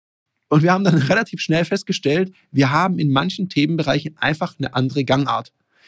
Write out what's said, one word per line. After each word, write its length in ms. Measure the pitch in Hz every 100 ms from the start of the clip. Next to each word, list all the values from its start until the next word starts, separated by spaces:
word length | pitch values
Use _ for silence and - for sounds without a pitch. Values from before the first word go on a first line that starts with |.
| _ _ _ _ -
Und 160 | 151
wir 80 | 170
haben 140 | 185 196
dann 100 | 165
<laughs> 0 |
relativ 440 | 135 202 233 165
schnell 240 | - 165 165
festgestellt, 680 | 202 - 185 139 160 190 - _
wir 220 | 135 135
haben 260 | 147 185 175
in 140 | 151
manchen 380 | 135 170 - 185
Themenbereichen 680 | - 151 165 143 147 156 -
einfach 380 | 127 156 175 -
eine 160 | 131
andere 300 | 123 127 143
Gangart. 480 | 127 139 131 117 - _ _ _